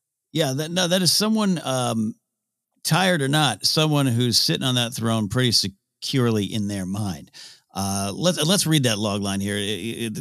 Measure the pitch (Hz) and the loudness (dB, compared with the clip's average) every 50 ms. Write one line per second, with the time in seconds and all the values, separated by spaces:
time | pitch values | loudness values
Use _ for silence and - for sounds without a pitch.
0 | _ _ _ _ _ _ - 156 160 135 131 143 156 165 170 185 185 170 180 190 | _ _ _ _ _ _ -2 -2 -2 0 -2 -4 -4 -4 -2 -2 0 2 2 2
1 | 180 160 - - 208 220 220 214 208 190 180 - - 131 131 127 123 120 113 113 | 2 2 2 2 2 2 2 2 2 2 0 0 -2 -2 -2 0 0 0 0 0
2 | 107 110 - - _ _ _ _ _ _ _ _ _ _ _ _ - - 160 175 | -2 -2 -6 -10 _ _ _ _ _ _ _ _ _ _ _ _ -2 0 2 2
3 | 190 185 180 151 135 135 147 156 151 127 107 - - - - 160 156 156 147 143 | 4 2 2 2 0 0 2 2 2 2 0 0 -2 0 2 2 2 4 4 4
4 | 135 131 113 117 123 120 110 - - - 165 - 135 131 127 123 120 113 - - | 4 2 2 2 2 2 2 2 2 0 0 0 0 0 0 0 -2 -2 -4 -2
5 | 110 117 113 110 107 95 - 127 127 120 101 - - 95 - _ _ _ _ _ | -2 0 0 0 0 -2 0 0 2 2 2 2 0 -2 -6 _ _ _ _ _
6 | - - - 131 120 117 110 107 98 95 117 110 101 101 101 98 92 90 98 104 | -6 -2 0 2 2 2 2 0 0 -2 -4 -4 -4 -6 -6 -6 -6 -6 -6 -4
7 | 107 95 82 71 - - - - - - - - _ _ - 95 98 98 98 98 | -4 -6 -6 -8 -12 -18 -20 -20 -20 -20 -20 -20 _ _ -8 -6 -4 -4 -4 -4
8 | 98 101 - - 160 180 160 - 175 160 208 185 - 156 160 151 127 120 107 98 | -4 -6 -4 0 0 0 0 2 2 2 2 2 2 2 4 4 4 2 0 0
9 | 107 104 101 104 101 101 98 98 98 101 101 101 101 104 107 85 95 117 - - | 0 -2 -2 -2 -2 -2 -2 -2 -2 -2 -2 -2 -4 -4 -6 -6 -6 -8 -8 -6
10 | 117 113 107 - | -8 -6 -6 -8